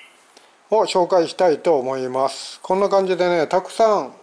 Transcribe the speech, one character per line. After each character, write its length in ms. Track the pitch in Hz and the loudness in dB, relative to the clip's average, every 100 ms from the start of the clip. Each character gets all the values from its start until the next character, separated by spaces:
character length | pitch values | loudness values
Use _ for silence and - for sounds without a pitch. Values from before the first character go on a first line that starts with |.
| - _ _ - _ _ _ | -20 _ _ -20 _ _ _
を 120 | 220 | 0
紹 260 | 180 190 170 | 2 0 2
介 220 | 185 156 | 2 0
し 40 | |
た 160 | - 180 | 0 0
い 100 | 143 | 2
と 200 | 175 143 | 0 0
思 180 | 127 135 | 0 -6
い 120 | 127 | -4
ま 180 | 131 135 | -2 -2
す。 320 | - - - | -4 -14 -12
こ 140 | - 185 | -4 0
ん 60 | |
な 80 | 196 | 2
感 180 | 196 190 | 2 0
じ 80 | 175 | 0
で 140 | 180 | 0
ね、 180 | 175 143 | 0 0
た 140 | 180 | -2
く 100 | 185 | -2
さ 280 | - 220 196 | 0 2 2
ん 120 | 127 - | -2 -10